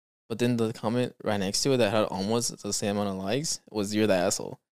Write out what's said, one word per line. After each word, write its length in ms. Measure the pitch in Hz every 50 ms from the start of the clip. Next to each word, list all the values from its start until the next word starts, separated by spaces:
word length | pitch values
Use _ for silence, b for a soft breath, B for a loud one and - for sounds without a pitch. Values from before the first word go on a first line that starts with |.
| _ _ _ _ _ -
But 100 | 117 104
then 200 | 120 123 123 117
the 160 | 113 110 113
comment 400 | - 120 107 120 123 123 - - - -
right 140 | 107 104 101
next 220 | 92 98 - -
to 100 | - 139
it 60 | 131 120
that 120 | 110 98
had 140 | 113 107 101
almost 580 | - - 95 98 104 117 120 117 - - -
the 100 | - 104 -
same 240 | - 113 101 101 101
amount 180 | 104 101 95
of 80 | 95 95
likes 360 | 98 117 143 160 - - - _ -
was, 240 | - 110 98 104 107
"You're 120 | 107 110
the 60 | 104 95 87 87 104
asshole." 320 | - - 50 50 - - _ _